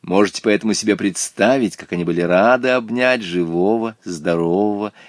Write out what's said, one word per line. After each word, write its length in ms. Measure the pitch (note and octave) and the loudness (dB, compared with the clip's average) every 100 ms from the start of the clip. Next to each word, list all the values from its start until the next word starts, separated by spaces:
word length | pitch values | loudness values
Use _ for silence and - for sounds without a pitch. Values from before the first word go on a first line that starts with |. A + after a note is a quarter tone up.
Можете 400 | - F#2+ G2+ - | 2 2 2 0
поэтому 320 | A2+ G#2 A2 | 0 0 0
себе 220 | G2+ G#2+ G2 | -2 0 0
представить, 800 | G#2 F2 - - G#2+ C3+ A2 - | 0 -4 -10 0 2 2 0 -6
как 160 | - | -8
они 100 | F2 | -4
были 180 | E2+ E2+ | -2 -2
рады 480 | F2 F2+ A2 B2+ B2+ | 2 4 4 2 2
обнять 520 | B2+ A2+ A#2+ B2+ B2+ | -2 -2 0 0 0
живого, 760 | F#2+ F2 E2 E2+ F#2+ A2+ A2+ A2+ | -2 -4 -2 0 0 0 -2 -8
здорового 920 | G#2+ E2+ D#2+ E2+ E2+ F2+ G#2 G#2 G#2 _ | -12 -8 -2 0 0 0 0 -2 -6 _